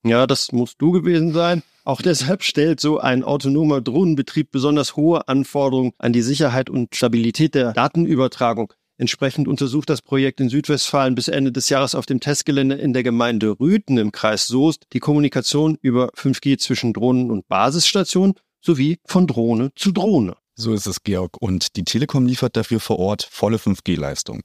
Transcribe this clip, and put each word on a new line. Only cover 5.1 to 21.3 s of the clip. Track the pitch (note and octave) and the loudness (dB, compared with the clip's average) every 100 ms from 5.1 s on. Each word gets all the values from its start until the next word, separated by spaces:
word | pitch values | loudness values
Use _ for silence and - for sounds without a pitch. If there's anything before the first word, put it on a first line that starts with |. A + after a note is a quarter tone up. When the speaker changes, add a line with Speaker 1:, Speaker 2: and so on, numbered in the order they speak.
| E3 - | 0 0
Speaker 1:
Anforderungen | C3+ C3+ C#3+ C#3 C3 B2+ - | -2 0 -2 0 0 -2 -2
an | B2 | 0
die | A#2+ | 2
Sicherheit | A#2 C#3+ D3 B2+ C3 | 0 0 0 0 -2
und | C3 A#2 | -4 -4
Stabilität | - B2 A#2 A#2 A2 D#3 C#3+ | -2 0 2 0 2 2 2
der | A#2+ | 0
Datenübertragung. | A2 C3+ E3 E3+ C#3+ C3 - A#2+ A#2 G#2+ _ _ - | 0 0 0 0 2 0 0 -2 0 -6 _ _ -6
Entsprechend | B2 - C#3 - C3 | -6 -2 -4 -2 -2
untersucht | C3+ C#3 C#3+ C#3+ | -2 -2 -2 -2
das | C#3 | -6
Projekt | _ C#3 C3+ - | _ 0 0 0
in | C3 | 0
Südwestfalen | C3+ D3 C#3+ - C#3+ C3 B2 | 0 0 -2 0 0 2 0
bis | - | -2
Ende | C#3+ C3+ | -2 -2
des | B2 - | -2 0
Jahres | C#3 C3+ C#3 | 0 0 -4
auf | - | -2
dem | C3 | -2
Testgelände | D3 D3 - C#3 C3+ C#3 | 0 -2 0 0 0 0
in | C3 | 0
der | B2+ | 0
Gemeinde | B2 A#2 A#2+ A2+ G#2+ G2+ | 0 0 0 0 0 0
Rüthen | C#3+ G#3+ - B2 | 2 2 2 0
im | G#2+ | 0
Kreis | - A2 G#2+ - | 0 -2 0 0
Soest | B2+ D#3 D#3 _ | 2 2 0 _
die | B2+ | -4
Kommunikation | - D3 C#3+ C#3 - C#3+ D#3 D#3 | 0 2 2 0 -2 0 0 0
über | C3+ B2 B2 | 0 0 0
fünf | - C#3 C3 | -2 -2 0
G | C#3+ C3+ | 0 0
zwischen | - B2+ A#2+ | 0 -2 -2
Drohnen | G#2+ B2 B2+ B2 | 0 2 2 0
und | G#2+ - | -4 -2
Basisstationen | F#2+ A#2 E3 - G3 F3 F#3 G3 F#3+ _ _ | 0 2 2 0 0 0 2 2 0 _ _
sowie | - D3 C#3+ E3+ | 0 2 2 -2
von | - F#3 F3+ | -2 2 2
Drohne | A#2+ A#2 A2+ C3+ | 2 0 0 -2
zu | - G3 | -2 -2
Drohne. | F#3 G3 F3 F#2+ E2 _ | 0 2 2 0 -6 _
Speaker 2:
So | - A2+ | -8 -4
ist | G#2+ G2+ | -2 -4
es, | - | -6
Georg. | - F#2+ F2+ | -4 -2 -4